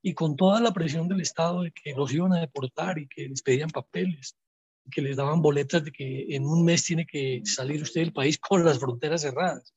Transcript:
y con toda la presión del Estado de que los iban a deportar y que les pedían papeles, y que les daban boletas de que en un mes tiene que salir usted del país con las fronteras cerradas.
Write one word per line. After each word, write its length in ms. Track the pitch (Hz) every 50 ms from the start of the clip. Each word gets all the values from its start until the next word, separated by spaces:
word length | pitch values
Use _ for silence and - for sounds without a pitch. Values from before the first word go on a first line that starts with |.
y 120 | - 196 151
con 220 | - 165 156 147
toda 240 | - 185 190 202 226
la 100 | 240 233
presión 380 | 185 190 165 151 143 165 165 175
del 100 | 196 190
Estado 440 | 160 - - - 165 175 175 180 180
de 80 | 165
que 220 | _ - _ 147 131
los 200 | 131 143 123 127
iban 200 | 156 180 190 185
a 60 | 170
deportar 600 | 165 139 _ 139 131 127 _ - 165 185 185 156
y 80 | 143
que 200 | 131 - - 139
les 140 | 135 135 131
pedían 280 | - 139 123 135 151 160
papeles, 680 | - 135 127 _ - 175 185 185 170 139 131 - _ _ _ _ _ _ _ _ _ _ _
y 40 | 131
que 120 | - -
les 160 | 143 139 139
daban 240 | 135 139 143 156 170
boletas 420 | 156 151 143 143 143 135 - 170 151
de 80 | 156
que 420 | - - 139 131 135 135 135 - 147
en 120 | 135 135
un 180 | 143 160 170 170
mes 220 | 170 170 165 -
tiene 200 | - 170 160 165
que 360 | - - 147 135 135 127 120 107
salir 400 | - - - 127 135 151 151 156
usted 160 | - - 165
del 120 | 165 170 -
país 260 | - 131 147 151 -
con 240 | - - 196 185 170
las 160 | 165 143 127
fronteras 420 | 139 127 120 120 - 151 160 170
cerradas. 540 | 147 143 127 143 180 180 147 127 _ - _